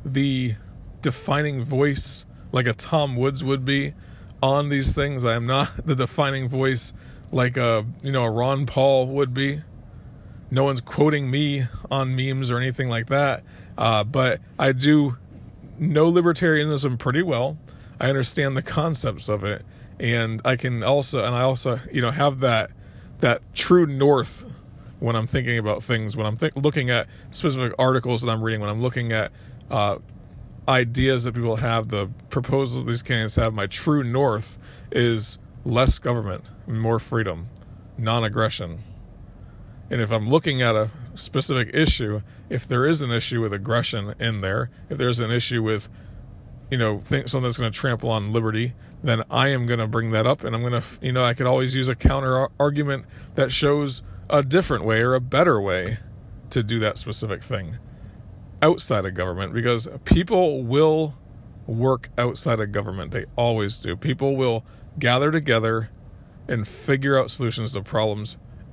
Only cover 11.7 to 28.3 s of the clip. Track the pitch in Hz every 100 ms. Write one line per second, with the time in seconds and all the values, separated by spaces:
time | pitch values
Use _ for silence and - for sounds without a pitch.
11.7 | - - 135 131 127 131 135 127 120 127
12.7 | 123 131 117 113 139 143 123 - - -
13.7 | - 113 110 104 131 127 110 - - 135
14.7 | 131 139 151 143 123 - - - - -
15.7 | - 165 147 165 175 175 160 180 156 151
16.7 | 147 139 120 - 135 185 120 131 156 -
17.7 | - - - 127 139 123 - 139 135 -
18.7 | - 165 156 123 90 - 107 98 104 -
19.7 | - - - 117 120 113 110 123 127 131
20.7 | 120 107 143 135 135 107 123 127 131 135
21.7 | 117 - 123 120 143 147 135 131 113 -
22.7 | - - - - - 135 120 - - -
23.7 | 180 160 135 139 139 - - - - -
24.7 | - - - 117 113 113 135 123 117 107
25.7 | 104 - 117 110 110 107 113 156 143 147
26.7 | 147 127 120 - - - - 165 131 123
27.7 | - 131 131 123 117 120